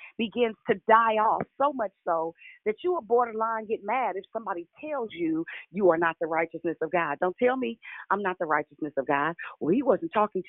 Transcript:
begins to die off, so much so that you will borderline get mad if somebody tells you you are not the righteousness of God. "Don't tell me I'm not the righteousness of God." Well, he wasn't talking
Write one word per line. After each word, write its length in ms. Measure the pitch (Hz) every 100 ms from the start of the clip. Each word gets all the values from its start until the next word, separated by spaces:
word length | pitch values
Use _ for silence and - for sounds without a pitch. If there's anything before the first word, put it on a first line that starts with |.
| - -
begins 360 | 226 233 233 220 -
to 60 | 202 -
die 280 | 220 226 220
off, 260 | 220 165 - -
so 120 | 277
much 180 | 269 202 - -
so 260 | 165 165 - - - 208
that 80 | 214
you 100 | 359
will 80 | 349
borderline 680 | 208 240 233 220 220 226 208
get 140 | 220
mad 320 | 202 247 233 185
if 80 | -
somebody 340 | 220 214 175 175 - 311
tells 220 | 285 226
you 320 | 165 165 160 165 - -
you 180 | 175 185
are 60 | 165
not 200 | 170 160
the 60 | 160
righteousness 500 | 160 165 165 170 156
of 80 | 160
God. 260 | 175 160 143
"Don't 160 | 185 180
tell 180 | 247 262
me 220 | 233 226 - - -
I'm 100 | 196
not 160 | 202 185
the 60 | 160
righteousness 480 | 151 151 143 151 139
of 100 | 131
God." 280 | 143 151 170 - -
Well, 140 | 143
he 100 | 226
wasn't 300 | 269 196 165
talking 300 | 220 208 190